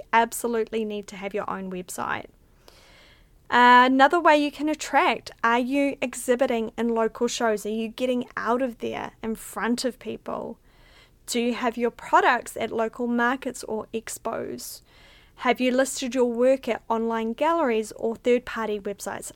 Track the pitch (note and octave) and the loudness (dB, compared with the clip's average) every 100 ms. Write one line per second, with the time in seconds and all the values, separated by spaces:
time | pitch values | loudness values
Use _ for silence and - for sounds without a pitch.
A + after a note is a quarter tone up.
0 | - A3+ A#3 - A#3+ A#3 A3 A3+ G#3+ G#3 | 2 2 2 0 -4 -2 -2 -4 -4 -6
1 | G3+ F#3+ G3 G3+ - F#3+ F#3+ F#3 F3+ - | -10 -12 -8 -6 -6 -6 -8 -10 -10 -8
2 | - - - _ _ _ - - - - | -6 -6 -8 _ _ _ -20 -20 -20 -20
3 | - - _ _ - A#3+ B3 B3 B3+ C4 | -20 -20 _ _ 0 6 8 10 8 8
4 | C4+ F4 E4 D4+ C#4+ - D4+ D4+ - C#4 | 6 6 6 6 4 -2 -4 -4 0 2
5 | F4 A#3 - - A#3 A#3 B3+ C#4 C#4 C4+ | 2 0 -6 -4 0 2 2 0 0 0
6 | B3+ - - B3 C4 A#3 A3 - A#3 A3+ | -6 -4 -2 2 2 0 -4 -4 -2 0
7 | A3 - A#3 - A#3 G#3 G#3 A3 A3 A3+ | 0 0 -4 0 0 -2 -2 -4 -6 -4
8 | B3+ B3 - - G3+ A#3+ C4 A3+ A#3 A3+ | -2 -2 -4 -6 -2 0 -2 -4 -8 -6
9 | - - A3 A3 - - G3+ A#3+ B3+ - | -8 -8 -8 -8 -10 -6 -2 -2 -2 -6
10 | A3 A3+ - - - - _ _ - - | -10 -10 -8 -8 -10 -14 _ _ -20 -20
11 | - _ - B3 A#3 A3 B3 A#3 A#3 - | -20 _ -6 -2 -2 -2 -2 -2 -2 -4
12 | - D#4 F4+ A#3+ - - A3+ A3 A3+ - | 2 4 6 2 -2 -6 -4 -2 -4 -4
13 | A#3+ A#3+ A#3+ C4+ C4 - - A3 - A3+ | -2 0 0 0 -6 -10 -8 -8 -8 -10
14 | - - A3+ - - B3 - - - - | -10 -10 -8 -6 -8 -10 -12 -16 -20 -20
15 | - - _ - B3+ A#3+ B3+ B3 C4 - | -20 -20 _ -4 -2 0 2 2 0 -2
16 | C4 B3+ B3 A#3 B3+ C4+ C4+ G#3+ - A3+ | -4 0 0 2 2 2 0 -6 -4 -2
17 | A3+ A3+ A3+ A#3 D4 E4+ C#4+ A3 G#3+ - | -2 -2 -4 0 0 2 2 0 -4 -6
18 | A3+ A3 B3 B3 B3 - A3 G#3+ G3 G3 | -6 -2 2 2 0 -6 -4 -4 -6 -8
19 | - G3+ - | -8 -10 -12